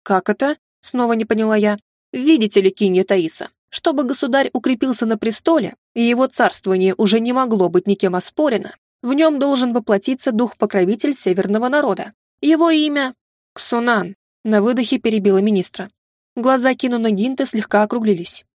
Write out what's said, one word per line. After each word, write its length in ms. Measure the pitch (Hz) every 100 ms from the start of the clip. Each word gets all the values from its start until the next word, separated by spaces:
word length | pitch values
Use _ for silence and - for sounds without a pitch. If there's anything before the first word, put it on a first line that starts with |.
«Как 260 | - 190 -
это?» 300 | 208 277 302 _ _
снова 320 | - 254 240
не 100 | 226
поняла 320 | 220 220 220 214
я. 220 | 208 208 _ _ _
«Видите 480 | 254 277 311 214 208
ли, 120 | 190
Кинья 320 | 196 196 185
Таиса, 460 | 190 196 160 - - _ _
чтобы 300 | - 339 285
государь 480 | 254 262 269 269 269
укрепился 540 | 254 254 254 262 247 226
на 100 | 220
престоле, 580 | 220 214 - 320 190 - _ 233
и 80 |
его 240 | 233 240 262
царствование 680 | - 214 - 190 185 190 185
уже 240 | 214 220
не 140 | 233
могло 360 | 247 254 220 175
быть 180 | 180 208
никем 280 | 196 190 180
оспорено, 600 | - - 302 214 - - _ _
в 120 | 240
нем 260 | 277 320 285
должен 340 | 285 269 247
воплотиться 580 | 233 233 202 - 262 -
дух-покровитель 840 | 214 240 - 202 202 180 220 294
северного 560 | 269 196 185 190 214 247
народа. 440 | 285 277 190 214 _ _ _
Его 300 | 285 320 330
имя — 460 | 311 302 285 262 - _ _ _
Ксунан», 600 | - - 240 240 220 175 196 _ _
на 180 | 220 214
выдохе 380 | 214 254 226 262
перебила 400 | 233 214 196 190
министра. 500 | 208 202 175 - 196 _ _ _ _ -
Глаза 400 | 240 262 254 254
Кинуна 340 | 254 240 226
Гинта 380 | 196 240 262 269
слегка 340 | 220 208 202
округлились. 640 | 214 240 220 180 175 - _